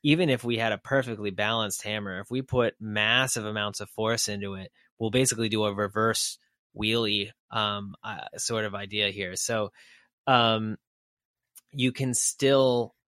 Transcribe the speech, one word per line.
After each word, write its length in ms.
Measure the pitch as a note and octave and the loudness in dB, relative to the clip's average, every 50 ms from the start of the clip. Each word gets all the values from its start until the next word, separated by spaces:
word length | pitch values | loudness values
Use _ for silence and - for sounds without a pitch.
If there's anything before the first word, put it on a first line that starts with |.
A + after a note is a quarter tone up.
| - | 6
Even 260 | D3 D3+ E3 F#3 D3+ | 4 4 4 4 2
if 140 | B2+ A#2 - | 2 0 0
we 120 | A#2+ A#2+ | -2 -2
had 140 | A2 A2+ A2+ | 0 0 0
a 80 | G#2+ G2 | 0 -2
perfectly 540 | _ - C3+ C#3 B2 A#2+ A2+ G#2 G#2 G#2 | _ 0 0 0 2 0 -6 -4 -6 -6
balanced 500 | F#2+ F#2+ G#2 G#2+ A2+ A2+ A2 G2+ F#2 - | -2 -2 0 0 0 0 0 -2 -4 -6
hammer, 380 | - G#2+ G#2+ G#2+ G#2 G2 F#2 F#2 | -6 -6 -6 -4 -4 -6 -8 -8
if 100 | G2 - | -8 -6
we 120 | A#2+ C3 | -6 -6
put 320 | C3 _ - B2+ A#2+ A2 - _ | -4 _ 2 2 2 2 0 _
massive 680 | G#2+ G#2+ G#2 G#2+ G#2+ A2 A#2 B2 C3 B2+ - A#2+ G#2+ | -8 -4 0 0 2 4 4 2 2 2 -2 -4 -4
amounts 360 | G#2+ G#2+ G#2+ G#2 G#2 G2+ - | -4 -4 -4 -4 -4 -6 -8
of 100 | G#2 - | -12 -10
force 380 | - - A2 A2 A#2 A2+ - - | -4 -2 0 0 2 0 0 -2
into 260 | G#2 G2+ G2+ G2 G2 | -4 -6 -6 -8 -8
it, 160 | F#2+ F#2+ - _ _ _ _ _ _ | -10 -12 -14 _ _ _ _ _ _
we'll 100 | A2+ A2 | -4 0
basically 380 | G#2 B2+ C3 B2 A#2+ A2 A2+ A2 | 2 2 2 2 2 0 -2 0
do 160 | G#2 G#2+ G#2+ | 0 0 0
a 100 | G#2 G2+ | 0 0
reverse 640 | G2+ G#2 F#2+ - G#2+ A2 A2+ A2 - - - - _ _ _ _ _ _ _ _ G#2+ | -2 -4 -2 0 0 0 2 2 0 -2 -4 -6 _ _ _ _ _ _ _ _ -4
wheelie, 540 | G#2+ G#2+ A2+ A#2 A2+ G#2+ G#2 G2+ G2+ - - _ _ _ | -2 0 0 2 0 0 0 -2 -2 -4 -10 _ _ _
um, 460 | A2+ A2+ G#2+ G#2 G#2 G2+ G2+ G2 F#2+ _ - | -4 -2 -2 -2 -2 -4 -8 -10 -14 _ -12
uh, 160 | G#2+ G#2 D#2 - - - | -12 -10 -10 -12 -14 -10
sort 280 | - - - A#2+ A2 G#2+ | -6 -4 -2 -2 -2 -2
of 120 | G#2 G2 | -4 -6
idea 340 | G2 G2+ G2 G#2 G#2 G#2 G2+ | -8 -10 -6 -4 -2 -2 -2
here. 240 | G2 G2+ G2 F2+ F#2 | -2 -4 -8 -6 -6
So, 380 | - - - A#2 A2 G#2+ G2 _ - - - - _ _ _ _ _ _ - | -6 -4 -2 -2 -2 -2 -4 _ -16 -20 -20 -20 _ _ _ _ _ _ 4
um, 480 | C3 A#2+ A#2 A2+ A2+ A2+ A2 A2 G#2+ - _ _ _ _ _ _ _ _ _ _ _ _ _ _ _ - _ _ | 4 6 6 4 4 2 0 -4 -6 -8 _ _ _ _ _ _ _ _ _ _ _ _ _ _ _ -20 _ _
you 180 | - C#3 B2+ B2+ | -4 0 0 0
can 240 | B2 - C3+ B2+ B2 | 2 0 -2 -2 0
still 800 | - - - - - C#3 C3+ C#3 C3+ C3+ C3 B2 A#2+ A#2 G#2+ _ _ _ | 0 -2 -2 0 2 4 6 6 6 6 6 4 2 0 -2 _ _ _